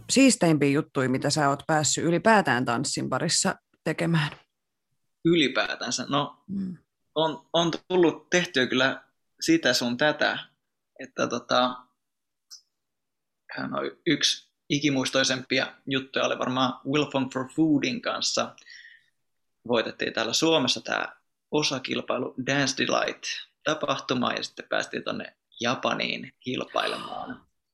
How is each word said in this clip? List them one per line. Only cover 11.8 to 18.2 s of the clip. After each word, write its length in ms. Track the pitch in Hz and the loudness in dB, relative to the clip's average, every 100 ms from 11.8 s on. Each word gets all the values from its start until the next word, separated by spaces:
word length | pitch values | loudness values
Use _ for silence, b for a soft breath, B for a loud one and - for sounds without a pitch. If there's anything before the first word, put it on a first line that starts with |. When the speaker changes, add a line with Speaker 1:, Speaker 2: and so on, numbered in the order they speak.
| - _ _ _ _ _ _ - _ _ _ _ _ _ _ _ - - | -16 _ _ _ _ _ _ -20 _ _ _ _ _ _ _ _ -14 -10
Speaker 2:
no, 200 | 67 69 71 - - | -6 -6 -6 -6 -2
yksi 440 | 143 - - - _ - | 0 0 -2 -10 _ -4
ikimuistoisempia 1040 | 147 143 135 123 135 131 131 123 131 - - - | 0 0 0 0 0 0 -2 -2 -2 -2 -6 -4
juttuja 380 | 135 135 - | -4 -4 -2
oli 140 | 127 123 | 0 0
varmaan 420 | 127 127 127 127 135 | -2 0 -2 -2 -2
Will 240 | 147 139 | 0 0
Funk 220 | 135 131 | -2 -2
for 160 | 131 127 - | -4 -4 0
Foodin 460 | 160 143 127 120 | 2 2 0 -4
kanssa. 520 | 98 - | -4 -4